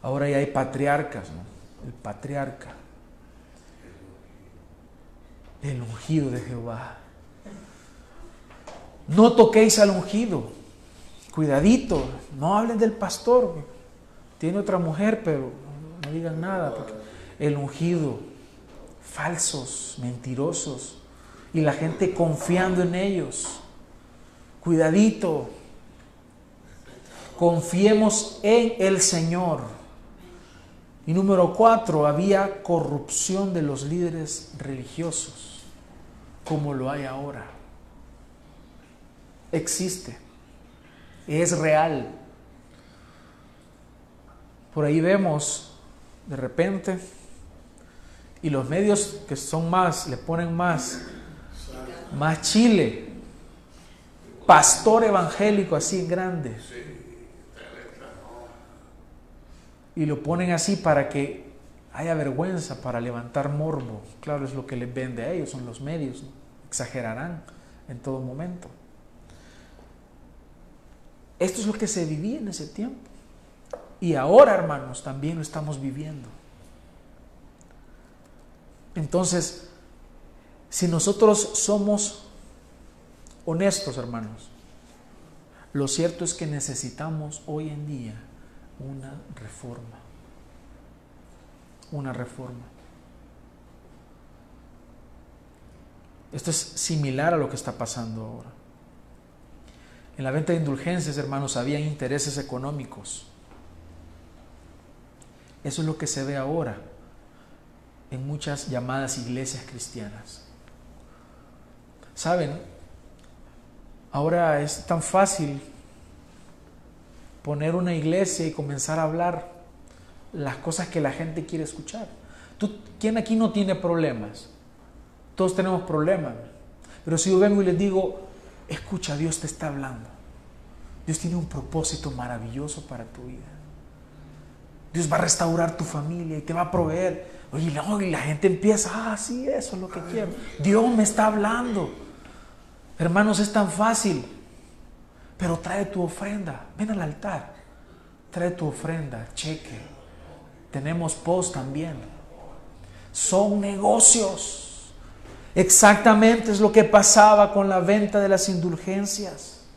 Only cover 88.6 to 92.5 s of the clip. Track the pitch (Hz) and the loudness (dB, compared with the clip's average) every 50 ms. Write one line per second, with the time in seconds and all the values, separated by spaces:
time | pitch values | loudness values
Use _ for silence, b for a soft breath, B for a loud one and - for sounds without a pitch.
88.6 | B B - - 135 135 139 135 131 135 139 160 - - - - 113 104 - - | B B -18 -16 -14 -12 -12 -12 -14 -16 -18 -18 -18 -18 -18 -18 -16 -18 -18 -16
89.6 | - 120 120 113 117 113 - - - - - - - - - - - - - - | -16 -14 -14 -14 -16 -18 -20 -20 -20 -20 -20 -20 -20 -20 -20 -20 -20 -20 -20 -20
90.6 | - - - - - - - - - - - - - - - - - - - - | -20 -20 -20 -20 -20 -20 -20 -20 -20 -20 -20 -20 -20 -20 -20 -20 -20 -20 -20 -20
91.6 | - - - - - - - 143 139 131 127 131 123 120 - - 127 123 | -20 -20 -20 -20 -20 -14 -12 -10 -8 -8 -8 -8 -10 -12 -12 -14 -14 -14